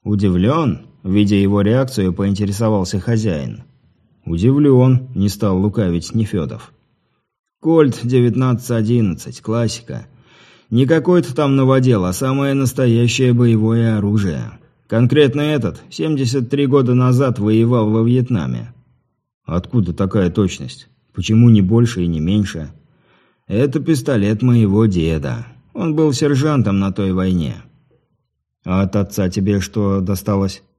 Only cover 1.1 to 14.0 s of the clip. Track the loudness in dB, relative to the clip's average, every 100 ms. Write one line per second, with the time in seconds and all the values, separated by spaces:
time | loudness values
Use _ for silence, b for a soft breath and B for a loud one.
1.1 | 0 2 2 2 0 2 0 0 -2 -2
2.1 | -2 -4 -2 -4 -2 -2 -2 -2 -4 -2
3.1 | -2 -2 -4 -8 -12 -18 _ _ _ _
4.1 | _ -8 0 2 4 4 6 4 2 -2
5.1 | -2 -2 -2 -2 0 -2 -2 -2 -4 -4
6.1 | -4 -2 -4 -6 -10 -18 _ _ _ _
7.1 | _ _ _ _ _ 2 4 4 0 0
8.1 | 2 2 2 0 -2 -2 -2 0 0 0
9.1 | -4 -12 -14 -6 -2 -2 -6 -12 -14 -14
10.1 | b b b b b b 0 4 2 4
11.1 | 2 0 -2 0 2 4 4 4 2 0
12.1 | -2 -2 -2 -2 -2 -2 0 0 2 0
13.1 | 2 2 4 2 2 2 2 0 0